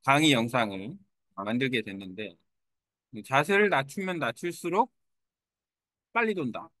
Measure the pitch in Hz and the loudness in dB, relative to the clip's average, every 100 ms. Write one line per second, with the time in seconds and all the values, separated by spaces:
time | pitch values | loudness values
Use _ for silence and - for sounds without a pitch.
0 | - 143 156 127 117 127 110 95 101 190 | 4 4 6 4 2 0 0 -4 -10 -14
1 | _ _ _ - 101 120 135 123 107 98 | _ _ _ -10 -4 -2 0 -2 -4 -10
2 | 98 95 104 87 _ _ _ _ _ _ | -12 -12 -12 -14 _ _ _ _ _ _
3 | _ 107 104 135 151 202 208 151 135 - | _ -16 0 0 4 4 4 2 -2 -6
4 | 190 175 127 - 175 170 175 180 247 _ | -6 -2 -4 -4 -8 -6 -2 0 0 _
5 | _ _ _ _ _ _ _ _ _ _ | _ _ _ _ _ _ _ _ _ _
6 | _ 226 226 185 135 92 104 _ | _ -2 0 -2 -4 -6 -14 _